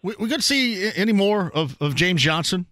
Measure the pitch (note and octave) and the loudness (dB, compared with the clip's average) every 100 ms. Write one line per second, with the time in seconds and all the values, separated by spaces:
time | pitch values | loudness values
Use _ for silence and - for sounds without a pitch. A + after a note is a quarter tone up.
0 | F#3 A3+ A3 D4+ - C4+ B3 G3 G#3 E3+ | -10 -6 -4 -2 0 2 0 0 -4 0
1 | A3 G3+ G3 G#3 E3+ D3+ D3 - D3 C3 | 2 4 4 2 0 -2 -4 -2 -2 2
2 | F3+ E3+ D3 D#3+ D#3+ F#3 F3+ | 2 2 2 0 0 -4 -4